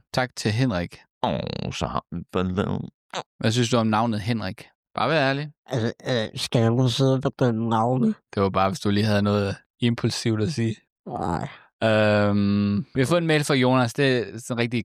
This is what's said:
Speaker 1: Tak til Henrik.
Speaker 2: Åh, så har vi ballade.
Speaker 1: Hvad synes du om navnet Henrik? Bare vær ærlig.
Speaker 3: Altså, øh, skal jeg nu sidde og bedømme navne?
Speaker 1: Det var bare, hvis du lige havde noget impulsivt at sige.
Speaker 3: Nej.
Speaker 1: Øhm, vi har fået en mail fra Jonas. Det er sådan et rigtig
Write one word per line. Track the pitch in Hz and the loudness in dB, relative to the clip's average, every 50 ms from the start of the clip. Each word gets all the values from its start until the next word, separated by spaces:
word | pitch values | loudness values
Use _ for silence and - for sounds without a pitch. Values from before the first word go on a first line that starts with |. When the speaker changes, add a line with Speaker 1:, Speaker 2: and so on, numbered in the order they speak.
| - _ - | -10 _ -4
Speaker 1:
Tak | 135 127 123 - | -2 -2 -2 -4
til | - - 113 | -4 -2 0
Henrik. | 107 113 135 127 101 87 87 - - - - _ _ _ - | 0 2 0 0 0 -2 -4 -6 -8 -14 -20 _ _ _ -4
Speaker 2:
Åh, | 117 78 60 - - 50 50 50 - - | -2 -2 -2 -4 -6 -6 -6 -6 -6 -6
så | - - - | -6 -6 -4
har | - - - _ | -4 -6 -6 _
vi | - 85 - - | -10 -12 -10 -6
ballade. | - 92 92 92 92 98 98 - - - - - - _ _ _ - 175 - - _ - | -4 -2 -2 0 0 -2 -2 -2 -4 -6 -6 -10 -14 _ _ _ -10 -10 -10 -10 _ -4
Speaker 1:
Hvad | - 113 | -2 0
synes | 110 123 120 113 | 0 0 0 2
du | 127 120 | 2 2
om | 110 110 | 2 2
navnet | 107 107 117 117 110 104 | 2 2 0 0 -2 -2
Henrik? | 92 117 120 110 104 95 107 - - - _ _ _ _ - | -2 -4 -4 -4 -4 -6 -8 -10 -16 -20 _ _ _ _ -4
Bare | - 110 127 | -2 -2 0
vær | 160 156 135 135 | 0 2 2 0
ærlig. | 135 139 151 147 - _ _ | 0 -2 -4 -8 -12 _ _
Speaker 3:
Altså, | - 135 127 107 117 - - - - | -6 -4 -2 -2 -2 -4 -6 -4 -4
øh, | 131 117 110 - - 127 | -2 -2 -2 -4 -6 -8
skal | - - - 123 | -6 -2 0 2
jeg | 113 113 | 2 2
nu | 117 127 131 127 | 2 2 2 2
sidde | 120 - 139 135 131 | 2 2 2 2 2
og | 131 | 0
bedømme | - 139 - - 139 123 113 110 117 113 | 0 -4 -2 0 0 0 0 0 0 0
navne? | 113 110 113 120 131 131 117 110 107 - _ _ - | 0 2 2 2 2 2 2 0 0 -2 _ _ -2
Speaker 1:
Det | 104 98 | 0 0
var | 98 | 0
bare, | 95 95 95 98 | 2 2 2 0
hvis | 95 - | 0 -2
du | - 104 | -2 0
lige | 101 104 107 | 2 2 2
havde | 110 104 101 | 2 2 2
noget | 101 104 104 104 101 98 95 - - _ _ _ | 2 2 2 2 0 -2 -4 -6 -12 _ _ _
impulsivt | 120 120 117 - - 117 - - - 117 110 107 | -2 0 0 0 -2 -2 -2 -2 -2 -2 0 0
at | 107 98 | 0 -2
sige. | 151 - 113 113 107 - _ _ _ _ _ - | -2 -2 -2 -2 -4 -6 _ _ _ _ _ -10
Speaker 3:
Nej. | - - - 90 87 - - - - - - _ _ _ 113 | -8 -6 -4 -4 -4 -4 -6 -8 -12 -16 -20 _ _ _ 2
Speaker 1:
Øhm, | 110 107 107 107 107 104 104 104 104 104 104 101 101 101 101 101 101 101 139 - - - | 2 4 4 4 4 4 4 4 2 2 2 2 2 2 2 2 2 0 -2 -2 -2 -2
vi | 131 | 0
har | 131 | 2
fået | 113 165 175 | 2 2 2
en | 165 160 | 2 2
mail | 156 151 147 | 2 2 2
fra | - 151 | 2 2
Jonas. | 131 127 123 131 131 123 113 - | 4 4 4 4 4 2 2 2
Det | - 143 135 127 123 | 0 2 2 2 2
er | 104 98 - 113 | 0 -4 -8 -12
sådan | - - 131 117 | -8 -6 -2 -2
et | |
rigtig | 120 120 120 120 110 | -2 0 -2 -4 -4